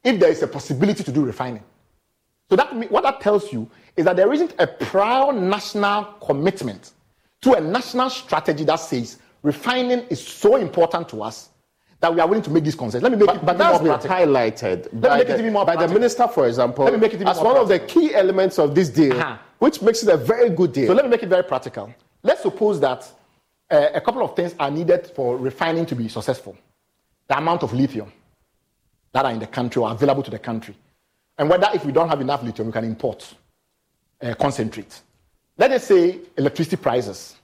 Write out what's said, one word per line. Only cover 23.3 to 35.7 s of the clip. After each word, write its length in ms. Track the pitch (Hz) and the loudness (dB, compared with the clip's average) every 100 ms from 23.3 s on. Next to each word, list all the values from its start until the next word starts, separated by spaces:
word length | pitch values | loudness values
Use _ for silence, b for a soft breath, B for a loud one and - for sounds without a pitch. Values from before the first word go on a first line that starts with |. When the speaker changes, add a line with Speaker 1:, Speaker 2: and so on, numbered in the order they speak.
| _ _ _ _ | _ _ _ _
Speaker 1:
uh, 180 | 156 147 | 2 2
a 60 | 151 | 0
couple 200 | - 240 | -4 -2
of 140 | 180 - | -4 -4
things 180 | 175 170 | -6 -4
are 100 | 143 | -4
needed 360 | 147 170 175 - - | -2 0 0 0 -4
for 220 | 123 127 | -4 -2
refining 480 | 131 127 165 165 160 | -4 -4 -2 -2 -4
to 80 | |
be 120 | 123 113 | -4 -6
successful. 460 | 113 120 123 - 95 _ _ _ _ _ _ _ | -6 -6 -6 -8 -20 _ _ _ _ _ _ _
The 100 | 135 | -2
amount 240 | 160 175 | 0 -2
of 100 | 131 | -2
lithium 400 | 123 139 110 101 _ _ _ _ _ _ _ _ _ _ | -2 -2 -4 -12 _ _ _ _ _ _ _ _ _ _
that 120 | 127 | -2
are 60 | 135 | -2
in 60 | 113 | -4
the 80 | 110 | -8
country 340 | - 123 127 | -6 -4 -2
or 80 | 110 | -2
available 320 | 113 139 135 | 0 0 0
to 80 | - | -4
the 80 | 110 | -10
country. 380 | - 113 - 98 _ _ _ _ _ - | -8 -10 -10 -20 _ _ _ _ _ -4
And 100 | 151 | 0
whether 200 | 180 202 | 2 2
if 120 | 180 147 | 0 -2
we 60 | |
don't 160 | 139 165 | 0 0
have 100 | 143 | -2
enough 220 | 127 143 | -2 -4
lithium, 240 | 120 110 110 | -6 -8 -6
we 40 | |
can 120 | 113 | -6
import, 500 | 113 110 123 107 - - _ _ _ _ _ _ _ _ | -6 -6 -6 -8 -18 -20 _ _ _ _ _ _ _ _
uh, 120 | 123 | -10
concentrate. 640 | 113 143 127 110 110 - - _ _ _ _ _ - | -2 -2 -2 -8 -8 -18 -20 _ _ _ _ _ 0
Let 140 | 175 | 0